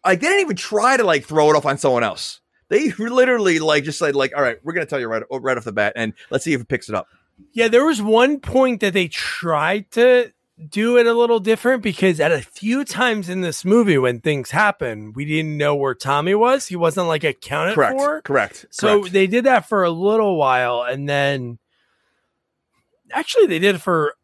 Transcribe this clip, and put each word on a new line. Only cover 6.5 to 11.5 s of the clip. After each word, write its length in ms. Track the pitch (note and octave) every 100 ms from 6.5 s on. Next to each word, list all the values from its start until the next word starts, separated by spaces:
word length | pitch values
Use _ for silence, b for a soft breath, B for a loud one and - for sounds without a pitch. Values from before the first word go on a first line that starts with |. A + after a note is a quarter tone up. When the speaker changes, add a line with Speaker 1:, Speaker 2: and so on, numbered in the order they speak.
Speaker 1:
if 80 | C#3
it 60 | A2+
picks 180 | C3 -
it 80 | G#2
up." 120 | - _ _ _ _
Speaker 2:
Yeah, 160 | A3+ A3+
there 180 | A#3 D4+
was 160 | A#3+
one 380 | G#3 A3 C4 C#4+
point 400 | - C4 C4 A3+
that 140 | G3+
they 160 | F#3 F3
tried 840 | - - - E3+ D3+ D#3 G#3 G3
to 400 | A#3 B3 B3 A3+ _ _ _ D3+
do 300 | G3 A3+ A#3+
it 100 | A#3
a 60 |
little 260 | A#3 A#3+ A3+
different 420 | G3